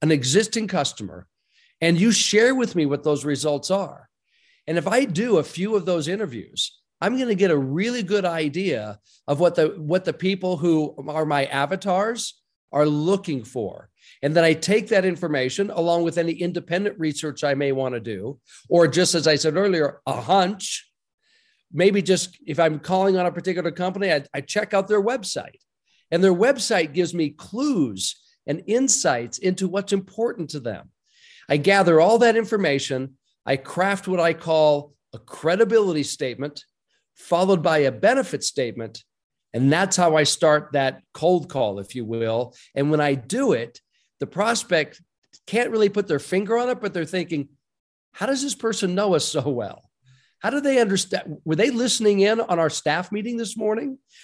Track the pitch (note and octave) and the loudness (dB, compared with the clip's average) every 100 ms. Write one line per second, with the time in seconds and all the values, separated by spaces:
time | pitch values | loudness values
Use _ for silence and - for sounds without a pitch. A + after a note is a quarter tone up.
0 | D#3 D3+ B2+ F3+ A3 A#3 G#3 F#3 C#3 - | 0 2 2 2 2 -2 -4 -2 -4 -6
1 | G2 E2+ - _ _ _ _ - E3 E3+ | -12 -14 -20 _ _ _ _ -2 2 4
2 | A3+ G3 - G#3 B3 C4 A#3 F3 C#3+ C#3 | 4 2 2 4 4 2 -2 0 0 0
3 | D#3 D3 C#3+ C3 D3+ C#3+ - G3 F3 - | 0 0 -2 -2 -2 -2 -2 -4 -4 -12
4 | _ _ _ _ _ _ - E3 E3+ A#3+ | _ _ _ _ _ _ -4 -2 0 0
5 | C4+ D#3+ A#3+ F3 - E3 G3+ G#3+ F3 F3 | 0 -2 2 2 0 -6 -2 -2 -2 -2
6 | D3+ G3+ F3+ A#2 - - - _ _ - | -4 -6 -8 -10 -12 -8 -8 _ _ -4
7 | F#3 B3+ B3 F#3+ F#3+ D3 C3 D3+ A3 B3 | -2 0 0 2 2 2 0 -2 -2 -2
8 | F3+ G#3 F3+ E3 D3+ D#3+ F#3+ A#2+ G#2+ G#2+ | -2 -2 -2 -2 -4 -2 -4 -4 -6 -14
9 | _ _ - C#3+ F3 F3 D#3 D#3+ D3+ F#3 | _ _ -4 2 2 4 0 0 -2 -2
10 | F#3 - F#3+ G3 F#3 E3+ E3+ D#3+ D3 - | -2 -4 -2 -2 -2 0 2 2 0 -6
11 | C#3 D#3 D3+ C#3+ C#3 C#3 C#3+ F#3 G3+ F#3 | -8 -4 0 0 0 -2 -2 -2 -2 0
12 | A3 A#3+ - - _ _ _ C#3+ D3+ D3 | -2 -4 -10 -12 _ _ _ 0 2 2
13 | E3 G3 F3+ C3+ A2 B2 F#2+ - - _ | 0 -2 -2 -8 -8 -8 -8 -10 -20 _
14 | - - D3 E3 E3 D#3+ - G#3 F#3+ G3+ | -20 -6 0 4 4 4 2 0 2 2
15 | F#3 F3 F3 C#3+ B2+ G3 G3+ - E3+ E3+ | 2 -2 -2 -2 -2 -2 -4 0 0 2
16 | E3+ E3+ E3 D3 F3 F3 - F3 G3+ - | 0 0 -2 -2 -4 -6 -4 -4 -4 -4
17 | D#3+ C#3+ D#3 C#3 D3 C#3 C#3+ C3+ C3 A#2+ | -6 -4 -8 -4 -2 0 0 -2 -4 -6
18 | A2+ G2 A2 D3 _ - - E3+ E3 D3 | -8 -8 -10 -12 _ -16 0 4 4 4
19 | E3+ E3+ D#3 D3 D#3+ D#3 G3+ E3+ C#3+ - | 2 2 2 2 2 0 0 2 0 -4
20 | - A#2+ A2+ G3 F#3 G#3+ - - - _ | -8 -6 2 2 2 -2 -8 -10 -14 _
21 | _ _ _ _ _ _ _ D#3 F#3+ G3+ | _ _ _ _ _ _ _ 0 2 2
22 | E3+ F3+ - - - D3+ E3 D3+ E3 F#3 | 2 0 -2 -12 -6 0 2 0 -2 0
23 | G3 F#3 F3+ F3 F#3 F3 F3 F3+ F3+ F#3+ | 2 2 0 -4 -4 -4 -4 -4 -4 -2
24 | G3 D3 C#3 C#3 C#3 G#3 G#3 G3 G3 G#3 | 0 -2 -2 -10 -6 -4 -2 -2 2 2
25 | G#3 C4 F#3+ A#2+ - - _ _ _ _ | 2 -2 -6 -8 -10 -18 _ _ _ _
26 | - F3 F#3+ F3 A#3+ C4 - G3+ D#3 D3 | -4 2 4 4 2 0 -2 0 0 -2
27 | E3+ F3 D3 - - A3 D4 A3 B2+ G2 | -2 -2 -4 -6 -12 -4 -2 0 0 -2
28 | - - _ _ - D#3+ - A#3 C4 - | -8 -10 _ _ -8 -6 -2 0 2 0
29 | F3 B2 A#2 - F#3 F#3 F#3+ G3 G3 G3 | 0 -2 -4 -4 -2 -2 -2 -4 -2 -2
30 | F#3+ - A#3 - D3+ D3 A2+ F2+ - _ | -4 -4 -4 -4 -8 -8 -8 -10 -14 _
31 | _ _ - - - D3 D#3+ G3 F3 D#3 | _ _ -20 -10 0 2 4 4 6 8
32 | F3+ A3+ A#3 A3+ A3 G#3+ E3+ C#3 - C3 | 8 6 6 4 2 0 2 0 -2 -6
33 | C3+ _ _ _ - C3+ - F3 G3 G3 | -6 _ _ _ -2 -2 -2 -2 0 0
34 | F#3+ F3+ E3 D#3+ E3 D#3+ D3+ D3 C#3+ _ | -2 0 0 0 0 4 4 2 -2 _
35 | _ A#2 - - D#3+ F#3+ G#3+ A3 G3 D#3 | _ -20 -18 -4 0 2 4 4 4 0
36 | C#3 - C3+ A#2 D3 - - _ _ _ | -4 -4 -6 -6 -8 -10 -20 _ _ _
37 | _ _ - F3 F#3+ F#3 E3 D#3 C3+ A2+ | _ _ -2 2 2 2 4 2 2 2
38 | G3+ C4+ F#3 D3 - - A#2+ A2 A2+ - | 2 2 0 -4 -4 -4 -4 -6 -12 -14
39 | _ _ _ _ _ - C3+ D#3+ F#3+ F#3 | _ _ _ _ _ 0 2 4 2 2
40 | E3+ D#3 C#3+ - D#3+ D3+ D3+ D3 C3 C3 | 4 4 2 2 4 4 2 0 0 -4
41 | _ - E3 F3+ C3+ C3+ A2 G2+ F#2+ B2+ | _ -2 2 2 0 -2 -2 -4 -8 -10
42 | A2 A2+ A2 A2+ A#2+ - _ C3+ D3 D3+ | -6 -4 -2 -2 -4 -10 _ -2 0 2
43 | D3 C3+ A2 A#3 C4+ B2 A#2 - _ _ | 2 0 -4 -2 0 0 -2 -14 _ _
44 | _ - C#3 F3 A3 A#3 - E3 D3 - | _ -12 -8 -2 -2 -2 0 0 -2 -8
45 | _ _ _ _ - A3 A#3+ A3 G#3 G#3 | _ _ _ _ -4 -2 0 2 2 2
46 | F#3+ C#3+ - F#3+ G#3 A#3 B3 B3 G3+ E3+ | -2 -2 -2 -2 0 0 -2 -4 -6 -6
47 | D#3 F#3 F3 D#3 C#3 _ _ _ _ _ | -4 -4 -4 -4 -6 _ _ _ _ _
48 | _ - A3+ C4+ C#4+ - A3+ G#3 F#3+ F3+ | _ -6 -4 -2 -4 -4 -4 -2 -2 0
49 | G#3 D#3 - D3+ C3+ A#2+ G2+ - _ _ | 2 0 0 -4 -4 -4 -6 -12 _ _
50 | _ _ _ _ G#3 C#4+ C#4+ C4 G#3+ F#3+ | _ _ _ _ -4 -2 2 2 2 0
51 | - F#3 - D3+ D#3 D#3+ C4 A#3 A#3+ - | -2 -6 -6 -10 -2 2 2 2 0 2
52 | G#3+ G3+ G3 A3+ A3 E3+ D#3+ - D3+ D#3+ | 2 4 4 2 0 0 0 0 -2 -2
53 | F#3 G#3 A3+ A#3 G#3+ A3 G#3+ A3 C#4+ C4 | -2 -6 -6 -6 -6 -4 -2 -2 -4 -10
54 | _ _ | _ _